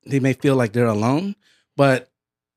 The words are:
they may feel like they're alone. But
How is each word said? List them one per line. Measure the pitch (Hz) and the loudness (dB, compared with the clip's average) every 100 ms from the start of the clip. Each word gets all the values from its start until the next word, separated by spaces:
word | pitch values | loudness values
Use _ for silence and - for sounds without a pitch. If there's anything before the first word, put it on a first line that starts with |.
| - | -6
they | 135 | -2
may | 135 | -2
feel | 123 143 135 | 0 0 0
like | 117 | 0
they're | 117 120 | 0 0
alone. | 104 113 143 196 202 _ _ _ - | 0 0 -2 -4 -12 _ _ _ 0
But | 139 127 - _ _ _ _ | 2 2 -4 _ _ _ _